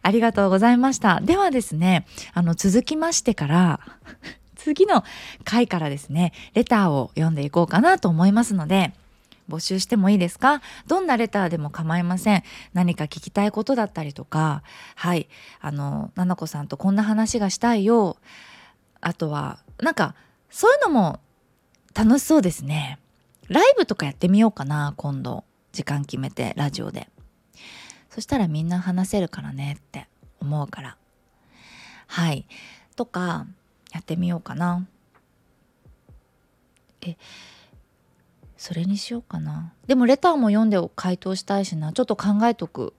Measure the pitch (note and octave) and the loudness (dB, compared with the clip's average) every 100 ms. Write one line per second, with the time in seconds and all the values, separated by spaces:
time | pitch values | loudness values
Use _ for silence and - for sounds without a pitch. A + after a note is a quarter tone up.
0 | F3+ A3+ A3+ A3+ G3 F#3+ A#3 A#3+ C4 C4 | 2 2 2 2 2 4 4 4 2 2
1 | A3 E3+ G3+ F4+ G4 C4 - D3+ F#3 F3 | 2 2 2 2 2 0 -4 0 2 2
2 | - - - - E3+ E3 G3 G3+ B3+ D#4 | 0 -16 -8 -2 0 2 2 2 0 -2
3 | E4 E4 - - C#3+ E3+ F3+ D3 - - | -2 0 -2 -2 2 4 4 0 -8 -20
4 | - - - - _ - - D4 G4+ D4 | -20 -20 -20 -20 _ -10 -6 2 4 4
5 | - - - - - A3+ A#3+ F3+ D#3 C#3+ | 0 -16 -18 -16 -2 0 0 0 -4 -6
6 | - C#3+ F3 - - - A#3+ A3+ F#3 C#3+ | -6 -2 -2 -2 -4 -2 2 4 4 2
7 | - - E3 D#3 C#3+ F3 E3 E3 D4+ F#4 | -2 -2 0 0 0 0 2 4 4 4
8 | G3 D#3+ F#3 G#3 A3+ G3 D3+ F#3+ E3+ - | 2 4 4 4 2 -2 0 0 0 -4
9 | _ _ _ - - D#3+ - F#3+ - A#3 | _ _ _ -20 -12 -8 -4 -4 -2 2
10 | F#3+ G#3 F3 - B3+ D4 - - - F4+ | 4 4 2 2 2 2 -4 -20 -2 -2
11 | F4+ B3 A3+ G3+ F3+ E3 D3 C#3+ D#3+ E3+ | 0 0 0 -2 -2 -2 -6 -6 -4 -2
12 | F3 F3+ G#3+ G3 - - - F3+ F3 E3 | -2 0 2 2 0 -20 -6 0 0 0
13 | D3+ - - - G#3 G#3 G#3+ C4 G#3+ - | -6 -10 -8 -2 -2 -2 -2 -2 -2 -6
14 | D3+ C#3 - D#3 D#3+ D3 - - - - | -10 -10 -6 -2 0 -2 -10 -20 -20 -8
15 | E3+ F3 - - - - D3 C#3+ C#3 C#3+ | -2 -2 -4 -16 -20 -14 -10 -6 -6 -6
16 | D3 - F3+ F3+ D#3+ D3 C#3+ C#3+ F#3+ G3 | -8 -4 -2 -2 -6 -10 -10 -4 0 0
17 | G#3+ A3 A3 A#3+ G3 - A#3 A3+ G3 A#3 | 0 0 0 0 -2 0 0 2 4 4
18 | F#3+ - - - - - - _ _ _ | 2 -2 -16 -20 -20 -20 -20 _ _ _
19 | E3+ - D#3+ D3 D3 - _ - D4 D#4+ | -8 -4 -4 -4 -6 -10 _ -4 -4 0
20 | E3 - _ _ _ - G#4+ C#5+ A#4+ C#4 | -4 -4 _ _ _ 2 4 6 4 2
21 | E3+ - _ _ _ _ _ _ _ - | 2 -2 _ _ _ _ _ _ _ 0
22 | A3 C4+ - D#4+ F#3 - C#3 D3+ C3+ C#3 | 4 4 6 4 4 -2 -6 -6 -6 -12
23 | _ _ _ _ - G#3+ A#4 C5+ - - | _ _ _ _ -2 4 6 6 2 0
24 | D3 C#3 F#3 G3+ A3 - C#3 D3 D3 C#3+ | -4 -2 2 6 4 2 -6 -2 -4 -6
25 | C#3+ C#3 B2 A#2+ _ _ _ - - C#3+ | -8 -6 -8 -10 _ _ _ -12 -6 -6
26 | C#3 C3 C3+ - A#2+ - C#3+ - - - | -6 -8 -8 -6 -6 -4 -4 -4 -10 -10
27 | - _ - _ _ _ - - - - | -14 _ -20 _ _ _ -20 -20 -20 -20
28 | _ - - C#4 F3+ D3+ E3 F3+ F3+ F3+ | _ -16 -4 -2 0 -2 -2 -4 -2 -2
29 | F#3+ G#3 F3 - C#3+ C3+ C#3+ C#3+ _ - | -2 -2 -4 -8 -12 -8 -8 -10 _ -18
30 | - _ - _ C#3+ D3+ C#3+ - C3 - | -18 _ -20 _ -6 -4 -6 -10 -16 -18
31 | _ _ _ _ _ _ - - - - | _ _ _ _ _ _ -20 -20 -20 -20
32 | _ - E3+ C#3+ - - - - _ - | _ -4 -2 -4 -10 -20 -20 -20 _ -10
33 | A#3 F3+ F3+ E3 - - _ _ _ E3 | -8 -6 -6 -6 -10 -18 _ _ _ -16
34 | - E3+ F3 E3+ - C#3 F3 F3 F#3 _ | -8 -4 -2 -4 -8 -4 -2 -4 -6 _
35 | _ _ _ _ _ _ _ _ - _ | _ _ _ _ _ _ _ _ -20 _
36 | _ - _ _ _ _ _ _ _ _ | _ -20 _ _ _ _ _ _ _ _
37 | F3 E3 - - - - _ _ _ _ | -14 -14 -20 -20 -20 -20 _ _ _ _
38 | _ _ _ _ - _ - E3+ F3+ G3+ | _ _ _ _ -20 _ -10 -6 -4 -4
39 | - A#3+ - E3 D3+ D3+ E3 _ - C4 | -6 -10 -10 -8 -8 -8 -12 _ 0 2
40 | A#3+ C#4 F4+ D#4 A3+ G#3 A3+ G3+ E3+ - | 4 4 4 2 2 4 4 2 -2 -4
41 | F#3 F3+ F#3 F#3+ - G3+ G3 E3 D3+ E3+ | -4 -4 -4 -6 -2 -2 -2 -4 -4 -2
42 | B3+ G3+ G3 G#3 A#3 A#3 D#3+ - A2+ | -2 0 0 2 2 0 -8 -8 -10